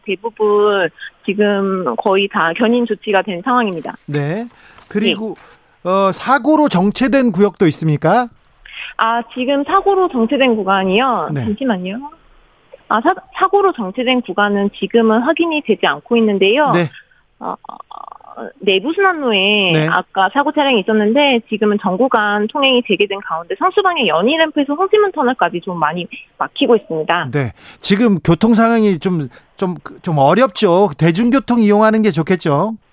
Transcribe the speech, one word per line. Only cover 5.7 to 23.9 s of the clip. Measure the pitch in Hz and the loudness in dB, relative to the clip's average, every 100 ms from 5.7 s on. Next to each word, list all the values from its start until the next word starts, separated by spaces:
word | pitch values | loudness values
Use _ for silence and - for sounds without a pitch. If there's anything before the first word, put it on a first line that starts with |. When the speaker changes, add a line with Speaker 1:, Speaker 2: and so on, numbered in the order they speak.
| _ | _
Speaker 1:
예. | 175 | -2
Speaker 2:
어, | 190 196 | 0 0
사고로 | 180 - 269 240 302 294 | -2 0 0 2 2 2
정체된 | 175 196 202 254 269 247 | 2 0 0 0 2 2
구역도 | 175 202 - 180 | 2 0 2 0
있습니까? | - 160 147 160 214 247 _ _ _ - - - - | 0 -2 0 2 2 0 _ _ _ -20 -18 -14 -4
Speaker 1:
아, | 226 233 233 | -2 -2 -4
지금 | - 254 277 | -6 -2 -2
사고로 | 285 392 392 392 359 | 0 0 2 2 0
정체된 | 262 226 285 262 220 | 0 0 2 2 0
구간이요? | 190 190 190 190 269 220 151 | 0 0 2 0 0 -2 -4
Speaker 2:
네. | 147 | -4
Speaker 1:
잠시만요. | 220 208 269 190 180 214 285 302 _ _ _ _ _ - - | -4 -4 -2 -4 -4 -10 -12 -18 _ _ _ _ _ -16 -4
아, | 214 | -2
사-, | 269 370 - - | 0 -2 -4 -4
사고로 | 370 403 392 | 0 2 2
정체된 | 330 190 196 240 254 | 0 -6 -4 -2 -2
구간은 | 240 180 208 202 202 - | -2 -2 0 2 -2 -4
지금은 | 190 233 226 220 | 0 2 4 2
확인이 | 247 330 339 302 - | 0 0 -2 -2 -2
되지 | - 262 | -2 0
않고 | 240 - 233 | -4 -2 0
있는데요. | 220 196 196 247 294 | 2 2 2 2 2
Speaker 2:
네. | 175 165 - - _ _ - | 2 0 -6 -20 _ _ -16
Speaker 1:
어, | - - - | -12 -12 -14
어, | - - 50 50 - - - 117 - | -20 -20 -20 -20 -20 -20 -16 -16 -6
내부순환로에 | - 190 220 339 392 339 269 202 196 208 190 | 0 0 0 0 0 0 0 0 2 2 2
Speaker 2:
네. | 160 156 | 2 2
Speaker 1:
아까 | 160 185 - 190 | 0 -2 -2 0
사고 | 269 285 | 0 -2
차량이 | 302 277 247 | 0 0 0
있었는데 | 185 214 208 247 285 240 - | 0 0 2 2 2 0 -2
지금은 | 208 208 208 | -2 0 0
전 | - 185 | -2 -2
구간 | 262 240 208 208 208 | 0 0 0 -2 -2
통행이 | 294 269 247 247 | -2 0 0 0
재개된 | 190 202 196 | -4 -6 -12
가운데 | - 165 170 185 | -8 -10 -8 -4
성수방의 | 349 370 381 | -2 0 0